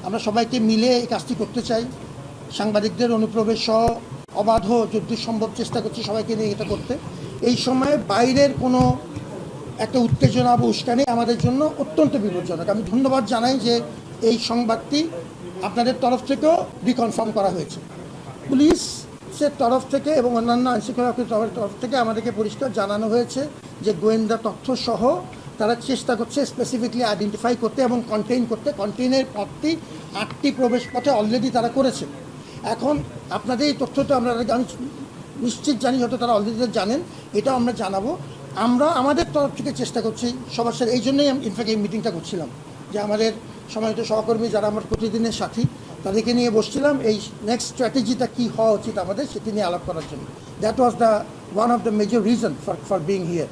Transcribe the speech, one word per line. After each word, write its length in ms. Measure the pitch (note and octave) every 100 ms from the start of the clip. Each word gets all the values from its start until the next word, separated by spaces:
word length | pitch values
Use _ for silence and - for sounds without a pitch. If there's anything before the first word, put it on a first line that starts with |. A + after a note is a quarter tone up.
আমরা 160 | F#3 A3
সবাইকে 400 | - G#3+ A#3 B3
মিলে 280 | A3 A3 A#3+
এই 180 | B3 A#3+
কাজটি 300 | G#3 - B3
করতে 260 | G3+ B3
চাই, 240 | - A3+ B3 - - - - - -
সাংবাদিকদের 600 | - G#3+ G#3 G#3 E3+ A#3+
অনুপ্রবেশ 540 | A3+ A3 A3 A3 A3+ -
সহ 220 | A3 A#3 A#3 - - - -
অবাধ 300 | G#3 A3+ G3+
যতদূর 520 | A#3+ G#3+ G#3+ - A#3
সম্ভব 320 | - A3+ G#3+ -
চেষ্টা 260 | A#3 A#3+
করছি 220 | G#3+ A3+
সবাইকে 320 | G#3+ G#3+ G#3+ A3
নিয়ে 160 | A3
এটা 120 | G3+
করতে। 340 | G3+ G3+ - C4+ - - - -
এই 160 | A#3 B3
সময়ে 400 | - B3+ C4 D4 G3+
বাইরের 420 | G3+ B3 C4 C#4+ -
কোনো 360 | B3+ B3+ B3+ B3 - - - - - - - -
একটা 220 | A3+ C4
উত্তেজনা 580 | A#3 - C4 A3+ B3 A#3+
বা 80 | A#3+
উস্কানি 380 | G#3 - A#3+ C#4
আমাদের 320 | A#3 A#3 A#3
জন্য 300 | B3 B3+ D4+ -
অত্যন্ত 360 | C#4 - D4 C#4
বিপজ্জনক। 540 | G3+ F3 E3+ E3 E3
আমি 140 | G#3 F3+
ধন্যবাদ 340 | A3+ C4+ C4 -
জানাই 340 | A#3 A#3+ C4+
যে 220 | G#3+ A#3 A#3 - - -
এই 160 | A3+ A3+
সংবাদটি 680 | - A#3 A#3 A3+ - D4 D#4+ E3+ E3 - F3 F3+
আপনাদের 300 | F#3+ A#3 A#3+ B3
তরফ 180 | B3+ B3 -
থেকেও 380 | C4+ D4+ E4+ - - G3
রিকনফার্ম 460 | B3 A3+ G#3+ A3+
করা 180 | G#3+ G3
হয়েছে। 300 | F3+ D3 - - - - - - - -
পুলিশের 1000 | C4 D4 F4 - - - - - - D4 C#4+
তরফ 240 | A#3+ B3+ -
থেকে 180 | C4+ C#4+
এবং 260 | D#4 A#3+ A#3
অন্যান্য 340 | A#3 A#3+ B3+
আইনশৃঙ্খলা 400 | A#3+ G#3 B3 B3
রক্ষীর 380 | A#3+ A#3 A3 A3 G3
তরফ 140 | G3+ G3
থেকে 160 | B3+ B3+
আমাদেরকে 340 | A3+ A3 A3+
পরিষ্কার 420 | G#3 G#3+ G#3+ C4+
জানানো 340 | G3+ G3 G#3 A3
হয়েছে 400 | A#3 A#3 B3+ D4 - - -
যে 120 | F#3+ E3+
গোয়েন্দা 360 | G#3+ A3+ G#3+ A3+
তথ্য 320 | A3+ F3+ - B3
সহ 460 | - G#3+ A#3 F4 - - - -
তারা 180 | G#3+ A#3
চেষ্টা 400 | - B3+ - A#3
করছে 260 | A3+ -
specifically 600 | C#4 - A#3 B3+ A#3+ A#3+
আইডেন্টিফাই 520 | A#3 G#3 G#3 G#3 A#3 B3
করতে 200 | A3 A#3+
এবং 200 | B3+ A#3+ A#3+
কন্টেইন 360 | G#3+ G#3 B3 A#3
করতে। 260 | A3 C#4+
কন্টেইনের 540 | C#4+ G3+ G#3 B3+ C4+ C4 G#3
পথটি 420 | F#3+ - D4+ D#4+ - - - G3
আটটি 360 | A3 - C#4+
প্রবেশ 300 | - B3+ A#3+ A#3+
পথে 180 | A#3+ C4
already 380 | A#3+ G#3+ A#3+ C4
তারা 140 | A#3+ A#3
করেছে। 380 | C4+ C4 - - - - - - -
এখন 340 | G3 A3+ A#3+ D4 - - -
আপনাদের 380 | F#3 G#3 B3 D4
এই 60 | C4
তথ্য 240 | B3+ -
তো 120 | B3+ C4+
আমরা, 160 | A#3+
আমি 320 | A#3 A#3 A#3 B3+ - C4+ - - - - -
নিশ্চিত 420 | A#3+ - - B3
জানি, 200 | B3+ C4
হয়তো 180 | A#3+ B3+
তারা 160 | A#3+
already 340 | A3 G#3 A3+ A#3+
জানেন, 260 | G3+ G3 C4+ F4 - -
এটাও 220 | G#3 C4 B3+
আমরা 160 | A#3+
জানাবো। 460 | A3 G3 F#3+ G#3+ F4 - - - -
আমরা 300 | A#3 B3 D4
আমাদের 400 | E4 C4+ D4 E4+
তরফ 160 | D4 C#4 -
থেকে 160 | -
চেষ্টা 280 | - A#3+ B3
করছি 360 | A3+ A3 A#3+ A#3+ - -
সবার 180 | A#3
সাথে, 180 | A3+ A#3+
এই 80 | B3+
জন্যই 300 | A3+ C#4 C#4+
আমি 100 | C4+
in 60 | A#3
fact 220 | F#3+ A3
এই 80 | A3
মিটিংটা 360 | G3+ G#3+ A3
করছিলাম, 360 | E3+ - F#3 C#3+ - - - -
যে 80 | G#3
আমাদের 320 | G#3 G#3+ A3+ A3 - - -
সম্মানিত 300 | A3 A3 G3+
সহকর্মী 440 | F3 G#3+ A3 A3 A3+
যারা 200 | G#3 G#3
আমার 140 | G#3 -
প্রতিদিনের 420 | A3 A3 A3 A3+
সাথী, 320 | - F#3 - - - - -
তাদেরকে 300 | - G3+ A3+
নিয়ে 160 | A#3+ A#3+
বসছিলাম, 520 | G#3+ G#3 C#4 C#4+ C#4
এই 180 | A#3 G#3+ - -
নেক্সট 260 | G#3 A#3+ -
স্ট্র্যাটেজিটা 580 | - A#3+ C4+ G#3+ B3+ A#3
কী 220 | A#3+ A#3 A3
হওয়া 140 | A3
উচিত 260 | G3+ A3 G3+
আমাদের, 280 | F3+ G3+ D4
সেটি 180 | G#3+ G#3
নিয়ে 120 | G#3+
আলাপ 180 | F#3 F3 -
করার 160 | E3 C#3+
জন্য। 120 | C#3+ - - - -
That 200 | G#3+ A3+
was 200 | B3 -
the 180 | A3+ G#3 - - - F#3
one 180 | A#3 A#3+
of 100 | A3+
the 140 | G#3+
major 260 | G#3 A#3 G3+
reason 140 | A#3
for, 340 | G3+ C3+ - F3 -
for 40 |
being 400 | F#3+ D#3 G3 E3+
here। 140 | F3 C3